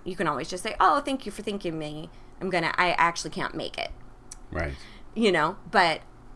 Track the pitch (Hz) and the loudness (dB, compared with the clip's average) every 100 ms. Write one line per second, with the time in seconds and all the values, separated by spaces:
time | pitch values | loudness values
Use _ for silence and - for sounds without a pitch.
0 | - 190 165 135 - 180 220 - - 285 | -6 -2 0 0 -4 -6 -4 4 4 4
1 | 277 262 208 208 208 202 175 160 151 151 | 2 -4 -4 -8 -6 -4 -4 -4 -6 -8
2 | 170 - - - 190 180 160 - 180 - | -12 -14 -16 -6 0 2 2 2 2 4
3 | 170 - 156 185 135 - 104 - - - | 4 2 -6 -4 -4 -4 -6 -6 -8 -8
4 | - - - - - 82 78 69 - - | -16 -18 -18 -16 -8 -4 -4 -6 -14 -16
5 | - 220 220 165 156 202 170 208 165 - | -8 2 4 6 4 0 2 6 6 4
6 | - - - | -6 -20 -18